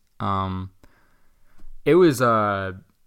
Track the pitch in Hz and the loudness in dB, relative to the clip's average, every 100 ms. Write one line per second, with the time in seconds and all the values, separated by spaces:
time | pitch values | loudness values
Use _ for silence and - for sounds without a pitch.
0 | _ _ 101 98 95 92 92 - _ _ | _ _ -4 -2 -2 -6 -10 -16 _ _
1 | _ _ _ _ _ - - - - 170 | _ _ _ _ _ -16 -14 -6 2 4
2 | 175 120 123 110 104 98 95 95 - _ | 4 4 0 2 0 -2 -6 -10 -18 _